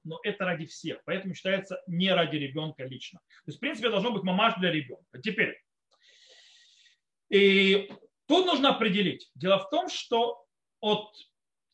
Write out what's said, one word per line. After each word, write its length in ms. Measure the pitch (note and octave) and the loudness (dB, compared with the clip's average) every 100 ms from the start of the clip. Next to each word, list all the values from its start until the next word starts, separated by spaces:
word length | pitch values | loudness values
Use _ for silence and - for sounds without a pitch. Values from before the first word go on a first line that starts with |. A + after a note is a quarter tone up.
но 160 | D#3+ E3 | -16 -10
это 220 | G#3 G3+ F#3 | -8 -4 -4
ради 200 | E3 E3 | -4 -8
всех. 380 | - D#3+ - - | -12 -10 -10 -6
Поэтому 280 | F#3 F#3+ | -6 -6
считается 480 | - F#3+ G3 F#3+ F3+ - | -8 -4 -4 -4 -14 -8
не 260 | E3+ F#3+ | -2 2
ради 240 | F3+ D#3+ D3 | 2 2 -2
ребёнка 460 | C#3 C#3 D#3 - | -6 -8 -8 -10
лично. 360 | C3 C3 - - | -12 -12 -16 -20
То 300 | _ - - | _ -20 -16
есть, 80 | D3 | -8
в 40 | |
принципе, 280 | C4+ D4+ A#3 | -8 -4 -2
должно 220 | G3+ A3+ | 0 -2
быть 120 | G#3 | -2
мамаш 320 | F3 F3+ A3+ F3+ | -2 2 2 2
для 140 | F3+ | -2
ребёнка. 500 | D#3 C3 - _ B2+ | -2 -6 -16 _ -10
Теперь, 420 | G#3 G3 E3 - _ _ _ _ _ _ _ - _ _ _ _ _ _ _ _ _ | -8 -2 -2 -4 _ _ _ _ _ _ _ -20 _ _ _ _ _ _ _ _ _
и 600 | G3 G3 G3 F#3+ G3 G3 - _ _ - | 6 6 6 6 4 0 -16 _ _ 2
тут 180 | E4 F4+ | 4 4
нужно 240 | D4+ C4+ | 2 2
определить. 600 | - A3 F#3 F#3 - - - | 2 0 2 0 -2 -14 -6
Дело 240 | F3 G3 | 2 2
в 100 | - | 2
том, 200 | D#4 F#4 | -4 -2
что 560 | - - A#3 A#3 A#3 _ _ _ _ | -8 -2 0 0 -4 _ _ _ _
от 340 | G#3+ G#3 - - - _ _ _ _ | -2 -2 -2 -20 -20 _ _ _ _